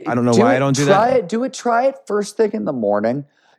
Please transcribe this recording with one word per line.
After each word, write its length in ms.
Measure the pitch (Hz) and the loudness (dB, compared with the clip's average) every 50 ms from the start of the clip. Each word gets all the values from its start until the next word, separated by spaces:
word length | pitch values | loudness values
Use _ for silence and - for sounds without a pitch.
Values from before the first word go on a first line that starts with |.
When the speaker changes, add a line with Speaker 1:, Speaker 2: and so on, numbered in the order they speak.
| - | -2
Speaker 1:
I 80 | - 120 | -2 -2
don't 120 | 123 120 | 0 2
know 80 | 123 117 | 4 4
Speaker 2:
do 80 | - | 4
Speaker 1:
why 120 | - - - | 4 4 4
Speaker 2:
it, 40 | 131 | 2
Speaker 1:
I 20 | |
don't 160 | 139 139 135 | 2 0 0
do 100 | 135 143 | 0 0
Speaker 2:
try 240 | 143 196 196 226 247 | 2 2 2 2 2
Speaker 1:
that. 80 | 262 247 | 2 0
Speaker 2:
it, 120 | 196 165 | 0 -2
do 140 | 220 226 254 | -4 -4 -4
it, 80 | 254 | -6
try 360 | 254 - - 240 226 233 254 277 | -8 -6 -4 -2 0 0 0 0
it 80 | 269 - - | -2 -4 -10
first 320 | - 202 208 202 - - - | -6 -4 -4 -4 -6 -2 -2
thing 140 | 226 208 220 | -2 -2 -2
in 120 | 214 208 | -4 -6
the 80 | 175 143 | -6 -4
morning. 520 | 123 107 101 104 104 104 113 123 143 143 _ _ _ _ _ _ | -2 -2 0 0 0 0 -2 -2 -4 -6 _ _ _ _ _ _